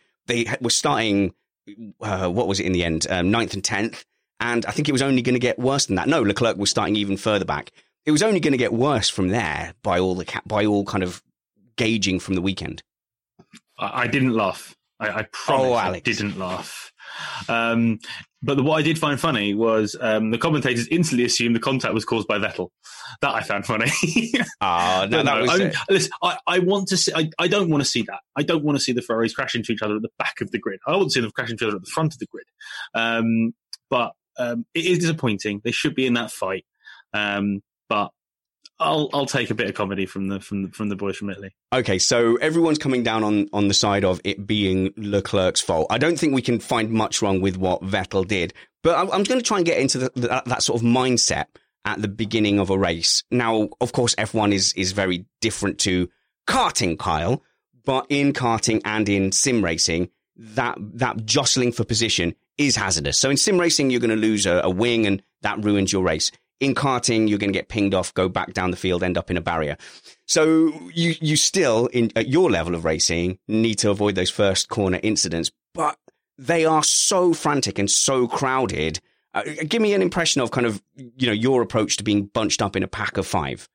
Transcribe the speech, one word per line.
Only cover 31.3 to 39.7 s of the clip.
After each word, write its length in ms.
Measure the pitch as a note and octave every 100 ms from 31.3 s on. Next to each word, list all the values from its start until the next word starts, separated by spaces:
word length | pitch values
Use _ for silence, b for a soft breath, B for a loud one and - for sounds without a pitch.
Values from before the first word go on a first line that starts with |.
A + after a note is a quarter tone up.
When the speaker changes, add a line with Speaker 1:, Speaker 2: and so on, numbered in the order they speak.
Speaker 2:
crash 200 | - A#2
into 140 | A2+
each 40 | A2+
other 80 | G2+
at 60 |
the 60 | F#2
front 220 | D#3+ D#3+
of 40 | -
the 80 | -
grid. 180 | - - _ B B B
Um, 580 | A2+ A#2 A#2 A2+ A2+ A2+ - _ - _
but, 240 | B2+ A2 - _ -
um, 260 | A#2+ A#2+ -
it 100 | E3
is 140 | E3+ F3
disappointing. 640 | E3 D#3+ B2 G2 G#2 G2+
They 80 | A#2
should 220 | - D3+
be 120 | C3 C3
in 80 |
that 160 | A#2 A2
fight. 340 | - F#2+ F#2+ - B B B _
Um, 500 | G#2 G#2 G2+ G2+ G2 - _ -
but 220 | G#2+ F#2+ - _ _ _ _ - -
I'll, 320 | D#3+ D#3 C#3+
I'll 140 | C#3+ C3+
take 240 | B2+ A#2
a 40 |
bit 140 | A2
of 60 | G#2